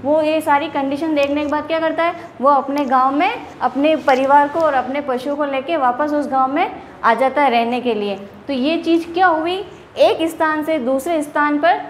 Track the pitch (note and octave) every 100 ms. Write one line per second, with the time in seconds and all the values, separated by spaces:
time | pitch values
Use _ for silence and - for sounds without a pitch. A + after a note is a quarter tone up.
0 | B3+ D#4 D4+ D#4 D#4 C#4+ D#4 D4+ C4+ C#4
1 | D#4+ D4+ C#4 C#4+ D4 D4+ D4+ D#4+ D#4+ D#4
2 | E4 F4 - - B3 C#4 C4+ C#4 C#4 B3+
3 | C4 C#4 F#4 A#4 - - B3+ B3 D4 D#4
4 | C4 C4 C4+ C#4+ C#4+ E4 D#4+ C4+ B3 C#4
5 | C#4+ B3 B3+ C#4+ C#4+ C4+ C4 E4 B3+ B3
6 | D4 D4 C4 C4+ C4 C#4+ F#4+ - - -
7 | G#3+ A#3+ C4 C4+ C#4+ A#3 A#3 B3 B3 G#3+
8 | G3+ G3 G3+ - - C4+ C4 E4 E4 E4
9 | E4 E4+ F#4 D#4+ D#4+ F#4 G4+ - - -
10 | D#4 G#4+ E4 E4 D#4+ D#4 D4+ D#4+ A#3+ C4+
11 | D4+ E4 D4+ D#4 D4 D4 E4 F#4